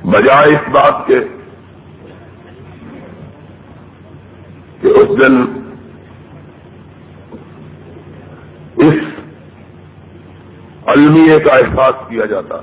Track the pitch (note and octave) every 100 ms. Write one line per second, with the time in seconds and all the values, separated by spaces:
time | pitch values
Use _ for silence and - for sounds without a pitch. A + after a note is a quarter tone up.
0 | E3+ G3+ A3 - D3 D3+ - C3+ C#3+ -
1 | - B2+ - - - - - - - -
2 | - - - - - - - - - -
3 | - - - - - - - - - -
4 | - - - - - - - - - C3+
5 | C#3 A#2+ C3+ B2+ B2 - - - - -
6 | - - - - - - - - - -
7 | - - - - - - D2+ - - -
8 | - - - - - - - - D3 D#3
9 | - - - - - - - - - -
10 | - - - - - - - - - C#3
11 | D3+ D#3+ D#3+ D#3 D3 C3 B2 - C3 B2+
12 | - A2+ G#2+ G2 D2+ F2+